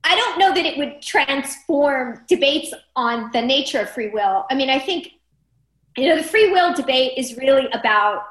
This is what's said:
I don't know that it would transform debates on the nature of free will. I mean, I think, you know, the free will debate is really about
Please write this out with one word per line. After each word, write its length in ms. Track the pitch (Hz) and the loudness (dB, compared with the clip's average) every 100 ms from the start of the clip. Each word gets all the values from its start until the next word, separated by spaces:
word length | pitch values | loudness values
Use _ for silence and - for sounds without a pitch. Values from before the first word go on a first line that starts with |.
I 140 | 330 370 | 2 0
don't 220 | 480 349 | 0 2
know 140 | 381 | 4
that 120 | 359 311 | 4 -2
it 120 | 277 | -2
would 220 | 277 - | -6 -6
transform 1200 | - - 277 277 269 - - 285 285 269 247 226 - | -2 0 0 -2 -4 -10 -2 2 2 0 -6 -10 -2
debates 480 | 359 277 302 - - _ - | 2 2 0 -6 -14 _ -4
on 340 | 240 233 226 | -2 -2 -2
the 100 | 240 | -2
nature 380 | 240 277 277 240 | 0 0 0 -4
of 100 | 202 | -4
free 180 | - 214 | -6 -6
will. 380 | 214 196 190 - | -2 0 0 -2
I 40 | 269 | -2
mean, 120 | 269 | 0
I 120 | 269 | 0
think, 320 | 277 339 - _ _ _ _ _ _ _ _ - | -2 -6 -8 _ _ _ _ _ _ _ _ -2
you 120 | 269 | 2
know, 80 | 320 | 2
the 80 | |
free 260 | 311 440 427 | 2 2 4
will 240 | 370 349 | 4 2
debate 380 | 349 262 262 262 262 | 0 0 0 0 -2
is 200 | 247 233 | -8 -2
really 320 | 269 269 254 | 2 2 2
about 520 | 233 226 208 208 202 - | -2 0 2 2 -2 -10